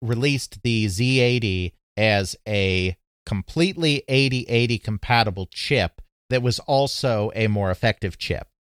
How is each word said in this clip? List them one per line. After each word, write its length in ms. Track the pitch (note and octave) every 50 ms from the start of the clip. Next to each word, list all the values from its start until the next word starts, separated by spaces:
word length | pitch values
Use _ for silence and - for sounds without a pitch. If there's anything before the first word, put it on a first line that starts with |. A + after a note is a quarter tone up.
released 640 | A#2+ A#2 A#2+ A#2 C3+ D3 C#3 B2+ - - - -
the 260 | - A#2+ A2+ A2 G#2+ G2+
Z 320 | F2+ G2 B2 B2+ C3 C3
eighty 540 | B2 B2 B2 A#2+ A2+ G2+ F#2 F2+ F2+ E2 - _ _ _ _
as 400 | G#2 G#2+ G#2+ G#2 G2+ F#2+ F2 - - - A2
a 480 | G#2 G2+ G2 F#2+ F#2 F#2 F2+ F#2 F2+ - _ _ _ _ _
completely 800 | - G#2 F#2+ - - - D#3 E3+ G3 F#3+ E3+ E3 D3+ C#3+ C3 -
eighty 380 | - C3 C3+ C#3 C3 C3 B2+ -
eighty 340 | - A#2 A#2 A#2+ A#2 A#2+ G#2
compatible 720 | - A2 G#2+ G2 - - A#2+ A#2 A2+ G#2+ F2+ F#2+ F#2 -
chip 500 | - - - - D3 A#2 F2 E2+ - - - _ _ _ _ -
that 120 | C3 B2
was 180 | A#2+ B2 - -
also 720 | - - C#3 C3+ C#3 C3+ - - - B2+ A2+ G#2 G#2 A2 -
a 140 | A2+ A2 G#2+
more 240 | G#2 G#2 G2 F#2
effective 440 | F2+ - - A2+ - - - F2+ -
chip 300 | - - - F#2+ - - - _ _ _